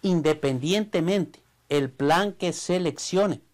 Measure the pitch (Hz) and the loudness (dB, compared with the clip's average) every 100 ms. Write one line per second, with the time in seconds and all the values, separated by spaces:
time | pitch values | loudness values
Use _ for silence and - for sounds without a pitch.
0 | 202 175 151 151 139 127 147 196 214 185 | 2 2 2 0 0 -2 0 -2 0 -2
1 | 165 202 165 - _ _ _ 147 135 - | 0 0 -2 -8 _ _ _ 0 0 -2
2 | 139 165 202 190 180 170 - 180 175 - | 2 2 2 -2 -6 -6 -2 -2 -2 -4
3 | - 180 202 131 _ | -4 0 0 -2 _